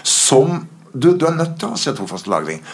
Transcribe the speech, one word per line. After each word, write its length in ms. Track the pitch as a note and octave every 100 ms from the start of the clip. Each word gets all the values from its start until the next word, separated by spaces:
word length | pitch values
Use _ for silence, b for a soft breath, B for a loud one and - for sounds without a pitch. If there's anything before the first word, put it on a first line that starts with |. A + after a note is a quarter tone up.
som 680 | - - - D#3 D#3 E3+ - - -
du, 180 | C3 E3 F3+
du 80 | E3
er 80 | E3
nødt 240 | E3 -
til 80 | G#3+
å 40 |
ha 60 | -
C 140 | D3
O 20 |
to-fangst 340 | - F#2 F#2 G2
og 60 |
-lagring. 280 | E2 D#2 D#2+ B